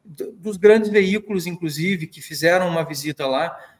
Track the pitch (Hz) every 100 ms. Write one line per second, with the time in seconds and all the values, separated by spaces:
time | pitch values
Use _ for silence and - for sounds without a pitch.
0 | - 151 196 - 196 190 208 220 214 208
1 | 190 208 214 190 170 170 165 147 175 190
2 | 156 - - 151 165 180 180 165 156 143
3 | 147 147 135 131 170 - -